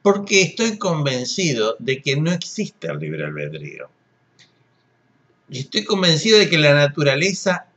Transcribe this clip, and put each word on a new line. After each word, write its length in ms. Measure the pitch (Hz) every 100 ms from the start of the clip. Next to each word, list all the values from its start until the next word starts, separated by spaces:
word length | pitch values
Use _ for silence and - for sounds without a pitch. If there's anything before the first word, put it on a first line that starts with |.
Porque 400 | 202 202 202 202
estoy 380 | 180 - 226 208
convencido 960 | 196 160 139 127 123 - 175 120 107 -
de 220 | 120 135
que 160 | 143 139
no 160 | 156
existe 560 | 175 - - 202 _ 165
el 100 | 147
libre 260 | 156 156 76
albedrío. 640 | 107 73 76 73 71 - _ _ _ _ _ _ _ _ _ _ _ _ _ _ _ _
Y 100 | 127
estoy 240 | 139 220
convencido 540 | 202 208 180 156 220 214
de 100 | 180
que 100 | 160
la 140 | 147
naturaleza 920 | 143 143 143 143 135 185 190 196 180 -